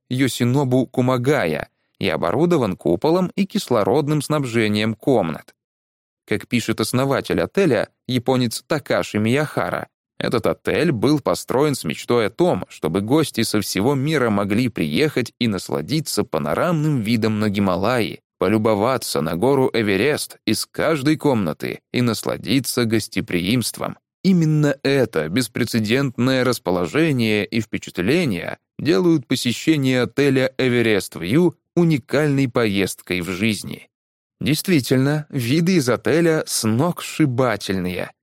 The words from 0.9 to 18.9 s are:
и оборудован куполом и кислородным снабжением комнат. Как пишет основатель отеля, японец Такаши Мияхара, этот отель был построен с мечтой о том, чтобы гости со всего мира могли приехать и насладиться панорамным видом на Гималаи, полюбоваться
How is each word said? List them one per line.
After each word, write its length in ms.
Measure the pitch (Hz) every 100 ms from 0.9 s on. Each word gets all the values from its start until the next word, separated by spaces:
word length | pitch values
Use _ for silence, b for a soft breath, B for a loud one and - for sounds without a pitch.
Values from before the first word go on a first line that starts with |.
| - 127 127 120 139 87 73 - _ _ -
и 80 | 92
оборудован 680 | 76 82 113 175 165 110 85
куполом 560 | 73 90 147 180 175 -
и 100 | 196
кислородным 760 | 208 - 117 92 139 143 151
снабжением 720 | - 151 131 113 107 104 110 107
комнат. 580 | - 117 80 - - _ _ _ _ _ _ _ -
Как 200 | 107 -
пишет 320 | 120 - 107
основатель 600 | 110 123 139 117 - 87
отеля, 480 | 85 196 185 104 - _ -
японец 560 | 127 - 127 120 - -
Такаши 520 | 156 - 107 - 107
Мияхара, 680 | 110 139 151 - 87 - - _ _ -
этот 280 | - 117 90
отель 460 | 78 - 95 165
был 280 | 113 120 147
построен 560 | - 87 - 123 151 131
с 80 |
мечтой 440 | - - - 120 101
о 20 |
том, 360 | - 175 104 -
чтобы 320 | - 78 92
гости 400 | 107 156 147 -
со 180 | 113 107
всего 360 | - 92 120 139
мира 340 | 143 151 120
могли 400 | 101 101 104 123
приехать 640 | - 78 78 151 131 117 -
и 80 | 120
насладиться 760 | 92 - 71 80 156 - -
панорамным 800 | - 78 73 90 160 160 156 135
видом 380 | 104 120 110 107
на 100 | 107
Гималаи, 720 | 98 98 90 104 127 101 - _ -
полюбоваться 840 | 92 110 110 104 117